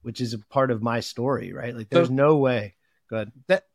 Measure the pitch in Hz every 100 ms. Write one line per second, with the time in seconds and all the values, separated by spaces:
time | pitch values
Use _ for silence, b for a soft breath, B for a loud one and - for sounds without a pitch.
0 | 120 113 120 113 - 139 131 113 117 117
1 | - - 127 123 92 131 123 113 107 170
2 | 165 131 143 156 131 123 104 - _ _
3 | _ 110 107 127 - 185 -